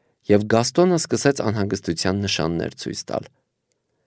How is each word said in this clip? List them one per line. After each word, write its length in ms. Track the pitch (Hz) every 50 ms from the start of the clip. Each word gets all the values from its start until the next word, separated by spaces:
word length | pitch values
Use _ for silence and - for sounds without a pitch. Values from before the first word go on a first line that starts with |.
| _ _ _ _ _ -
և 140 | 104 104 104
Գաստոնը 540 | 107 110 113 120 - - - 175 185 180 165
սկսեց 420 | 160 - - 113 - 139 135 135
անհանգստության 800 | - 110 107 110 101 98 - 101 - - 85 80 - 92 95 101
նշաններ 560 | 101 95 - - 76 82 85 85 - - -
ցույց 240 | - - - - - -
տալ։ 280 | - - - - - _ _ _ _ _ _ _ _ _ _ _ _ _ _ _